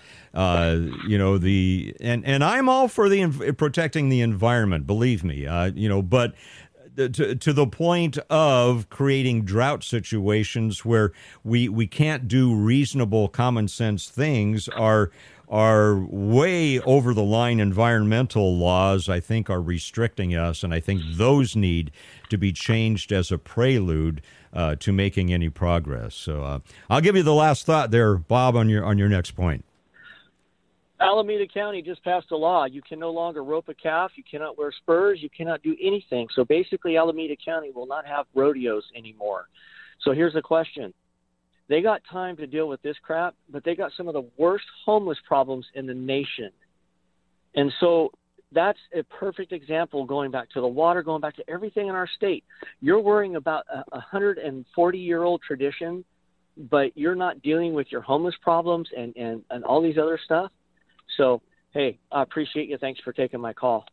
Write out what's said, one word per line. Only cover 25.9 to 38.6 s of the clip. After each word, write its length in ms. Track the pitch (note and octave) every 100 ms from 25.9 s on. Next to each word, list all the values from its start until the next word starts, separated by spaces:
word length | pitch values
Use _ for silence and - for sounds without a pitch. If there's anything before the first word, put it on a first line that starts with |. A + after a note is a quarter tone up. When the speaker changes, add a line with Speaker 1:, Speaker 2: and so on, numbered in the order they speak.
| B1+ A1
Speaker 1:
So, 280 | - - D2+
uh, 160 | C#2 C#2+ - - -
I'll 140 | B2
give 120 | E3
you 80 | F#3+
the 120 | D3+
last 320 | D3 D#3 D3 -
thought 240 | D#3+ B2
there, 260 | A#2 A2 F#2+
Bob, 400 | - A#2+ B2+ A#2+
on 140 | A2
your, 140 | G#2+
on 120 | F#2+ G#2
your 120 | G2+
next 240 | G2 E2+
point. 320 | - F#2 D2 - _ _ _ - - _ _ _ _ _ _ _ -
Speaker 2:
Alameda 480 | F#3+ G#3 G#3 G#3 G3
County 360 | G3+ G#3 G3
just 200 | D#3+ -
passed 280 | - F3+ -
a 60 | D#3
law. 280 | D#3+ F3+
You 160 | C#3 C3+
can 180 | - D#3
no 120 | E3
longer 340 | E3 E3+ D3+
rope 240 | C3+ D#3 -
a 60 |
calf. 380 | - E3 D#3+ F#3
You 100 | - -
cannot 280 | D3 D3+ C#3
wear 160 | D3
spurs. 460 | - - E3+ G3+ F#3
You 80 | D3+
cannot 340 | - E3 D#3+
do 140 | D#3+ D#3+
anything. 460 | F#3+ G3+ - B2 A#2
So 80 | -
basically, 540 | A#2+ D#3 F#3 F#3+ F3+ D#3+
Alameda 400 | E3 D#3+ D#3+ D3
County 340 | - E3 D3
will 160 | B2+ B2+
not 200 | C#3+ C#3+
have 180 | C#3+ C#3
rodeos 480 | C3+ C#3 C#3